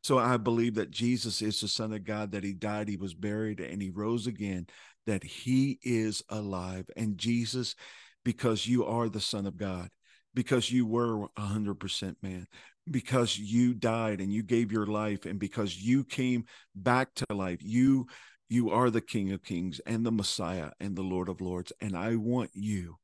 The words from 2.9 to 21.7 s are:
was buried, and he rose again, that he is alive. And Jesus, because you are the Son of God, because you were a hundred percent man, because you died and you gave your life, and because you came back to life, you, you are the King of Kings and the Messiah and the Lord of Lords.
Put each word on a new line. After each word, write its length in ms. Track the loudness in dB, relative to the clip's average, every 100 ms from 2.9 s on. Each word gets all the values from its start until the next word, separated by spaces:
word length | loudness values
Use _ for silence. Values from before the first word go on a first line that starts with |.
| -4
was 160 | -6
buried, 480 | -6 -4 -2 -2 -4
and 200 | -6 -6
he 80 | -6
rose 380 | -2 -2 0 -2
again, 400 | -4 -4 -4 -6 -14 -20 _ -2
that 180 | -2
he 560 | -4 -8 2 4 4 0
is 420 | 0 2 2 -2 -6
alive. 600 | -6 -4 -4 -4 -6 -10 -4
And 200 | -2 0
Jesus, 580 | 0 2 0 -2 -4 -8 -16 -20 -20 _ -4
because 420 | 0 2 2 2
you 180 | 2 4
are 220 | 2 0
the 140 | -2
Son 240 | -2 -2 -4
of 100 | -4
God, 340 | -6 -4 -8 _ _ _ _
because 360 | -4 2 2 4
you 160 | 2 4
were 420 | 2 2 0 -4 -4
a 40 |
hundred 340 | -2 0 -2 -2
percent 420 | -4 -4 -6 -6
man, 260 | -8 -8 -12 -18 -20 _ -4
because 480 | -4 2 2 2 0
you 340 | 0 4 4
died 460 | 4 2 2 0 0
and 120 | 0
you 120 | -2
gave 300 | 2 2 2
your 120 | 0 0
life, 400 | 0 0 -2 -4
and 140 | -4
because 380 | -4 -2 -2 -2
you 260 | 2 2
came 420 | 2 -2 0 0 -2 -14 _ -4
back 380 | 2 2 2 -4
to 180 | -4
life, 260 | -2 -2 -4
you, 460 | 0 4 6 6 2 -10 -20 _ _
you 200 | 2 4
are 200 | 4 4
the 120 | 4
King 320 | 0 -2 0
of 100 | -2
Kings 380 | -2 -4 -2 -6 -4
and 200 | 0 2
the 60 |
Messiah 600 | 2 0 -2 -2 -2 -6 -6
and 160 | -6 -4
the 60 |
Lord 260 | -2 -2 -2
of 140 | -4
Lords. 320 | -4 -4 -6